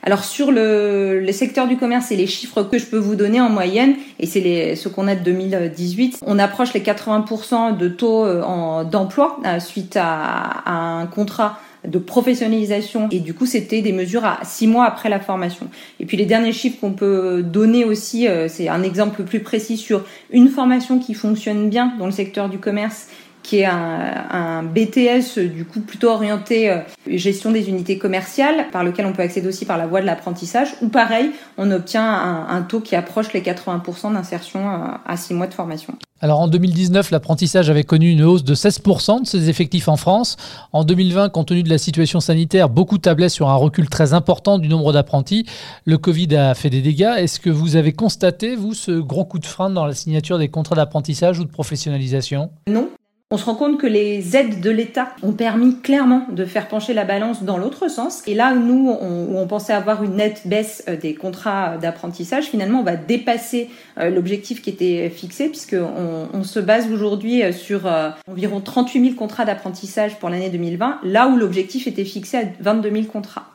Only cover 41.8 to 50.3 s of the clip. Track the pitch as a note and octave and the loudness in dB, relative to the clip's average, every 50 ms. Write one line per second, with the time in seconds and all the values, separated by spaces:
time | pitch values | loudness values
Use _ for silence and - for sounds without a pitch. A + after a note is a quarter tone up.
41.8 | - - D3 D#3+ E3 D3+ - F3+ - - E3 D#3+ E3+ D#3 - F#3+ F3+ C#3+ A2+ C#3+ | 2 0 2 2 2 4 2 0 2 4 2 2 2 4 4 4 4 6 6 4
42.8 | F#3+ - G#3 F#3+ - F#3 E3 D3 F3+ F3+ - - D#3 C3+ C3+ C3+ C3 D#3 D3+ - | 4 4 2 2 4 4 4 6 4 2 2 2 2 4 4 6 4 4 4 2
43.8 | E3 C#3 - - D#3+ C#3 C3+ E3+ D#3+ - F3+ - - G3+ G3+ F#3+ D#3+ D3+ D#3+ D#3+ | 0 0 2 2 4 4 4 4 4 4 0 2 4 2 2 4 4 2 2 2
44.8 | D3+ D#3 D3 D3 C#3 - - C#3 B2+ - G3 A3 A3+ - - - - - - - | 2 4 4 4 2 2 0 0 0 2 0 -2 -2 -2 -10 -16 -16 -18 -18 -8
45.8 | _ - D#3 D#3 D#3+ F#3 E3+ D#3 F3+ D#3+ D3 D#3+ C#3 C3+ B2+ - - D3+ B2+ C3+ | _ 2 2 2 4 2 2 2 2 2 4 4 4 4 2 2 0 0 0 2
46.8 | C3 D3+ D3+ C#3 F#3+ A3 A#3+ A3 F3+ E3 - - - F#3 D#3+ D3 D#3+ E3+ D3 E3 | 2 2 2 4 2 2 4 2 0 0 -2 -2 0 0 2 2 2 4 4 4
47.8 | D3+ D#3 D3+ D#3 A3 G#3+ - - - F3+ F3 F3+ G#3+ A#3 B3+ A#3 G3 G#3+ A3 A3 | 4 4 2 2 0 0 0 2 0 0 0 0 -4 -4 -4 -4 -4 -4 -6 -6
48.8 | - - F3 E3 D#3 C3 - E3+ F#3+ F#3 - F3 - - - - F#3 G3 F#3+ F3+ | -4 -2 -2 -2 -2 -2 -2 -4 -4 -2 -4 -8 -8 -8 -6 -4 -2 -2 0 0
49.8 | D#3+ D3 C#3 - - D#3+ D#3 D#3 D3+ - | -2 -2 -4 -6 -4 -2 -2 -2 0 0